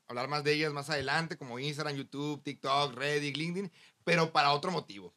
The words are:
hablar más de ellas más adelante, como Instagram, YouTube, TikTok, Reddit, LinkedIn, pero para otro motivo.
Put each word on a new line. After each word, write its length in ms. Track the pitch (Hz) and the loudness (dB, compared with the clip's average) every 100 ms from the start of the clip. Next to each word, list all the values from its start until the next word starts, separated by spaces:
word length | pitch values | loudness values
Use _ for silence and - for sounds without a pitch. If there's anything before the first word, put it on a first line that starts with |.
| - | -8
hablar 180 | 120 135 | -6 -2
más 160 | 147 | 0
de 100 | 147 | 2
ellas 200 | 151 156 | 2 0
más 180 | 147 143 | -2 -2
adelante, 460 | 147 135 156 165 170 | -2 2 0 0 -6
como 240 | 135 120 | -8 -4
Instagram, 340 | 147 143 151 | -4 -4 -4
YouTube, 480 | 139 131 139 147 147 | -4 -6 -4 -4 -4
TikTok, 500 | 147 135 139 139 143 123 | -6 -6 0 2 2 0
Reddit, 400 | 143 147 147 139 | 0 0 0 -2
LinkedIn, 340 | 165 175 196 - - _ | -2 -4 -6 -10 -20 _
pero 300 | - 170 160 | 2 4 6
para 180 | 156 143 | 6 6
otro 220 | 143 170 | 4 2
motivo. 420 | 165 - 101 87 | -2 -4 -12 -16